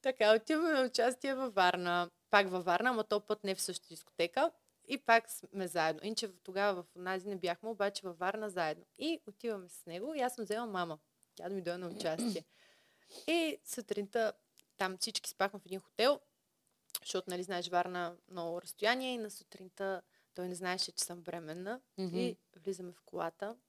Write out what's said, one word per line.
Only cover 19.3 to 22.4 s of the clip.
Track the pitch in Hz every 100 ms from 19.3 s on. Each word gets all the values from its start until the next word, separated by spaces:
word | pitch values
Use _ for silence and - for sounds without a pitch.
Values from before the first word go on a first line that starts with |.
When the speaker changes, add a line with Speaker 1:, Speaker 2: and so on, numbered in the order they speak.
Speaker 1:
сутринта | - - - 185 - 196 190 _ _ _
той | - 180
не |
знаеше, | 175 180 185 -
че | -
съм | - 175
бременна. | 170 170 160 165 190 254 _ -
Speaker 2:
Мгм. | 185 175
Speaker 1:
И | - -